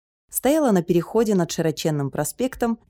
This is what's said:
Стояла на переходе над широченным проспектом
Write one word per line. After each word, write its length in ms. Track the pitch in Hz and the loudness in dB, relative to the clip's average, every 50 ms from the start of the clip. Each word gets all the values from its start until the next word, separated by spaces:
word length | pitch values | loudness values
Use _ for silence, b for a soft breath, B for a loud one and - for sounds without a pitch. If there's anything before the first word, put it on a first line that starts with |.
| _ _ _ _ _ _ - | _ _ _ _ _ _ -6
Стояла 380 | - - 254 302 320 302 247 | -2 0 2 2 4 4 4
на 100 | 202 180 | 4 2
переходе 540 | 165 - 170 175 165 - - 220 240 214 208 | 2 2 2 0 0 0 0 0 2 2 2
над 160 | 180 170 160 | 0 0 0
широченным 580 | - - 160 160 147 - - 165 151 147 143 135 | -2 -2 -2 -2 -2 -2 -2 -2 -2 -2 -4 -4
проспектом 720 | - - 147 - - - 247 262 - - 247 233 226 - _ | -4 -4 -6 -4 -4 -4 -4 -4 -4 -2 -2 -2 -2 -4 _